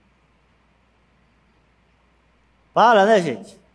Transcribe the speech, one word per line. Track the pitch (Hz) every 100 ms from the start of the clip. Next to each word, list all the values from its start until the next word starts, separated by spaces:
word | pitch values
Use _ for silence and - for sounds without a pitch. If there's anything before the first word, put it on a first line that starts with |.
| _ _ _ _ _ _ _ _ _ _ _ _ _ _ _ _ _ _ _ _ _ _ _ _ _ _ _
Para, | 165 220 220
né, | 202 214
gente? | 165 113 - - _